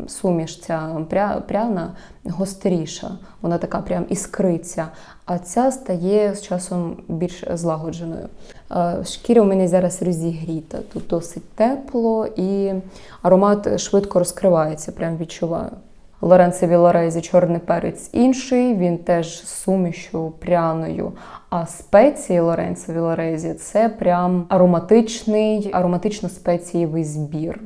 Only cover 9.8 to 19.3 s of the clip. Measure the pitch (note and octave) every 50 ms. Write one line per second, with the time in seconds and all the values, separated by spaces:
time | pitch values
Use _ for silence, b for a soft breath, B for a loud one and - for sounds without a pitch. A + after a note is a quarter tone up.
9.8 | F3+ F3 F3 - F3+ F3+ F3 D#3+ E3 E3+ E3 D#3+ D#3+ E3+ D#3+ D#3+ D#3 - - -
10.8 | - - - E3 - - F3 E3+ E3 - - E3 - - - - G#3+ A#3+ C#4 C#4
11.8 | C#4 - - A#3+ A3+ A3+ A3+ A3 G#3+ - - - F#3 F#3+ G3 G3 G3 G3 F#3+ F#3+
12.8 | F#3+ B B B B B B B - F3+ F#3 F#3+ G3 G#3 G#3 G#3 G#3 - - F3+
13.8 | - - - G3+ G3+ G3+ - F3+ F3 F3 - - - F#3+ F3 D#3+ D#3 D#3 D#3 -
14.8 | - - - - E3 E3 E3 D#3+ E3+ E3 - - F3 E3 E3 E3 E3 - - -
15.8 | - - - - - - - - - E3+ F3+ F#3 F3 F3 F3 - F#3 E3+ F3 E3+
16.8 | F3 F3 F3 F3 E3+ E3 D#3+ E3+ D#3+ - - F3+ F3+ E3 E3+ E3+ - - E3+ E3
17.8 | - E3+ F3 - - - - A3+ A#3+ C4 B3+ C4 - - B3+ B3 B3 B3+ A#3 F#3
18.8 | F3 F3 E3+ E3 F3 - F3 E3+ E3 D#3+